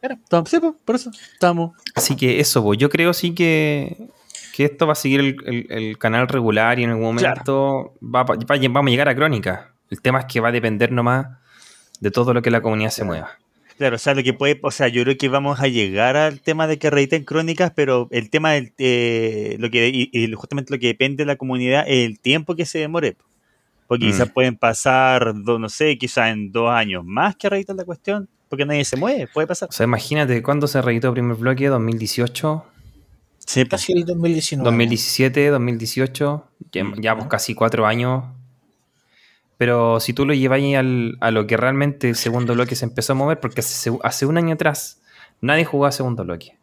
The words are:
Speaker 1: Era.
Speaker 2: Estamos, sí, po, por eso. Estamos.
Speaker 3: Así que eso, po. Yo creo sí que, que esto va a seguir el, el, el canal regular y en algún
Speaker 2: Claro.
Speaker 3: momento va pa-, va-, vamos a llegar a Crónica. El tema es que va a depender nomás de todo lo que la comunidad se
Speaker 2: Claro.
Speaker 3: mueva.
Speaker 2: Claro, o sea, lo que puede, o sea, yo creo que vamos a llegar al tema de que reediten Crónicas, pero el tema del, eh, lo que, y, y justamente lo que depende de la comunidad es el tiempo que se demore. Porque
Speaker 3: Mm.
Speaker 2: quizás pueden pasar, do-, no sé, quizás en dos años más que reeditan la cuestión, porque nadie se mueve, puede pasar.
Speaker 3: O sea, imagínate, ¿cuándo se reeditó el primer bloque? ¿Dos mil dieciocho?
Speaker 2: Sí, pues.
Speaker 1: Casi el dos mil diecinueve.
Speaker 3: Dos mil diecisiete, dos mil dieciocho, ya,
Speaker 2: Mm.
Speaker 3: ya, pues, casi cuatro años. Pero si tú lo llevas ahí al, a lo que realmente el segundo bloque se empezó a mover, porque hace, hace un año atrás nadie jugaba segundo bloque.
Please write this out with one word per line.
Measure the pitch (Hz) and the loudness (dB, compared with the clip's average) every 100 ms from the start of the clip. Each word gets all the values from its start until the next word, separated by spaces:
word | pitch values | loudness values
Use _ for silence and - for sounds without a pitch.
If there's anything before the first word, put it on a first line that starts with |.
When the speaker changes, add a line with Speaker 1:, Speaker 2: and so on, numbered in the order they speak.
Speaker 1:
Era. | 254 | -8
Speaker 2:
Estamos, | 240 _ 170 165 | -10 _ 0 2
sí, | 330 | 0
po, | 330 311 | 0 -4
por | - | -4
eso. | 247 254 214 - | -4 -4 -16 -20
Estamos. | _ 180 170 170 _ - | _ 2 2 -4 _ -8
Speaker 3:
Así | - - 135 | -4 -2 0
que | 127 117 | 2 2
eso, | 147 127 | 2 2
po. | 107 | 2
Yo | 104 143 | 2 2
creo | 156 170 | 2 0
sí | 170 175 | 0 -4
que, | 170 170 156 156 147 135 170 233 _ _ - - | 0 2 2 0 -2 -6 -10 -18 _ _ -20 -18
que | - 143 | -2 -2
esto | 143 160 | 2 0
va | |
a | 151 | 2
seguir | 135 139 | 2 2
el, | 139 131 - | 2 -2 -6
el, | 120 120 | -6 -6
el | 110 110 107 | -6 -6 -4
canal | 113 113 127 | 0 0 0
regular | 135 113 107 113 123 | 0 2 2 2 2
y | |
en | 117 | 0
algún | 113 113 117 | 0 -2 0
Speaker 2:
Claro. | 131 117 | 0 -2
Speaker 3:
momento | - 135 139 135 135 _ | -2 0 0 -2 -6 _
va | 117 127 123 | -2 0 2
pa-, | |
va-, | - 135 143 131 | 0 0 2 2
vamos | 127 139 | 2 2
a | |
llegar | 120 143 | 4 2
a | |
Crónica. | 127 156 123 98 92 - _ _ | 2 0 0 -2 -6 -10 _ _
El | 98 | -14
tema | 127 131 | _ -4
es | 123 | -2
que | 120 | -2
va | 113 | 0
a | |
depender | 120 113 107 117 | 0 -2 0 0
nomás | 123 120 131 135 - _ _ - - _ - | 2 2 0 -2 -14 _ _ -20 -20 _ -6
de | 101 | -4
todo | 107 123 | 0 2
lo | 120 | 2
que | 117 | 2
la | 117 | 2
comunidad | 113 107 110 | 2 -2 -2
se | - | -4
Speaker 2:
Claro. | 101 | -6
Speaker 3:
mueva. | 80 80 - _ _ _ _ | -6 -8 -18 _ _ _ _
Speaker 2:
Claro, | 139 117 | -2 0
o | |
sea, | - | 0
lo | 139 | 2
que | 127 | 0
puede, | 123 139 147 | 0 0 0
o | - | -2
sea, | - 131 | 0 0
yo | 120 | 2
creo | 120 135 | 0 0
que | 135 | 0
vamos | 139 143 131 | 0 -2 0
a | 139 | 0
llegar | 120 101 95 120 139 | 0 0 2 2 2
al | 156 139 | 0 -2
tema | - 156 160 | -4 -2 -2
de | 151 | 0
que | 156 | 2
reediten | 143 139 160 | 2 2 0
Crónicas, | 135 151 165 160 180 | -2 -2 -2 0 -2
pero | - 139 127 120 | 0 0 0 0
el | 120 110 | -4 -2
tema | 151 156 | 0 2
del, | 151 120 _ | 0 -2 _
eh, | 131 123 120 113 113 107 107 107 | 0 2 2 0 -2 -2 -6 -4
lo | 120 | -2
que, | 120 131 | 2 2
y, | 131 120 | 2 -2
y | 120 113 | 0 -2
justamente | 110 - 143 127 | -4 -8 -8 -6
lo | 139 | -2
que | 120 | -2
depende | 113 135 139 | 0 -2 0
de | 147 | -4
la | 139 | -4
comunidad | 131 127 127 139 147 | -4 -2 0 0 2
es | 135 117 | 2 2
el | 107 | -2
tiempo | 127 151 151 | 0 0 0
que | 170 165 | -6 -4
se | 165 | -4
demore. | 151 165 139 - _ _ _ _ _ _ _ | -4 -2 -2 -4 _ _ _ _ _ _ _
Porque | 120 113 | 0 2
Speaker 3:
Mm. | |
Speaker 2:
quizás | 98 117 | 2 0
pueden | - 127 113 | 2 0 2
pasar, | 117 110 139 131 131 131 117 | 0 2 2 4 4 4 2
do-, | 107 101 117 | -2 -2 -2
no | 110 | -2
sé, | - 151 131 | 0 0 0
quizás | 120 - 113 | -2 0 0
en | 107 101 | 0 -4
dos | 110 117 | 0 2
años | 120 107 92 | 2 0 -4
más | 85 107 185 | -4 -2 -2
que | 196 202 | 0 -2
reeditan | 196 196 190 | -2 -4 -10
la | |
cuestión, | 180 170 - 202 196 _ _ | -10 -10 -6 -6 -6 _ _
porque | 139 143 | -4 -2
nadie | 147 | 0
se | 135 131 | -2 -2
mueve, | 196 269 - | -2 -2 -2
puede | - 156 | -4 -2
pasar. | 180 - | -4 -8
Speaker 3:
O | |
sea, | - | -2
imagínate, | 113 117 - 151 139 120 | 0 0 -2 0 2 0
¿cuándo | 117 143 143 | 0 0 0
se | 139 | 0
reeditó | 123 117 127 | 2 2 0
el | |
primer | 123 120 113 | 0 -2 0
bloque? | 120 131 139 | 0 2 2
¿Dos | 131 | 2
mil | 113 113 | 0 -2
dieciocho? | 110 - 120 120 156 156 - _ - - _ _ _ _ | -4 -2 -2 -2 -4 -4 -8 _ -20 -20 _ _ _ _
Speaker 2:
Sí, | - 131 | -4 -2
pues. | 127 190 | 0 -2
Speaker 1:
Casi | - | 0
el | 180 | 0
dos | 170 175 | 0 -2
mil | 170 | 0
diecinueve. | 160 156 143 120 | 0 -2 0 2
Speaker 3:
Dos | 117 | 4
mil | 117 | 2
diecisiete, | 113 - - 131 135 143 | 0 -2 0 2 4 4
dos | 139 | 2
mil | 120 117 | 0 -2
dieciocho, | 113 - 131 127 143 147 - _ - | -4 -2 -2 0 -2 -2 -10 _ -10
ya, | - | -6
Speaker 2:
Mm. | 101 101 | -4 -2
Speaker 3:
ya, | 110 110 | 0 0
pues, | 117 | -2
casi | 104 - | -4 -4
cuatro | 110 113 - 107 | 0 0 2 2
años. | 117 123 131 127 - - _ _ _ _ _ _ _ _ _ _ _ | 2 0 -2 -6 -16 -20 _ _ _ _ _ _ _ _ _ _ _
Pero | 120 120 117 113 | 2 4 4 2
si | - | 0
tú | 120 139 | 0 2
lo | |
llevas | 147 131 135 | 2 2 2
ahí | 139 | 2
al, | 139 131 127 117 - | 2 2 0 -2 -2
a | 117 | 0
lo | 110 104 | 2 2
que | 113 | 2
realmente | 123 135 143 139 123 | 2 2 0 0 -2
el | 113 | 0
segundo | 117 120 120 | -2 -2 0
bloque | 120 123 | 0 0
se | 123 | -2
empezó | 117 117 - | -4 -4 -2
a | 135 | 0
mover, | 143 156 | 0 -2
porque | 123 - | -4 -4
hace, | 113 - - 120 | -6 -4 -4 0
hace | 113 - 139 | -2 0 0
un | 165 | 2
año | 170 | 0
atrás | 156 160 143 - - _ - - _ | 0 0 -2 -10 -16 _ -20 -20 _
nadie | 120 151 | 0 2
jugaba | 165 143 143 | 2 2 0
segundo | 135 127 117 | 0 -4 -4
bloque. | 87 85 - _ | -6 -8 -12 _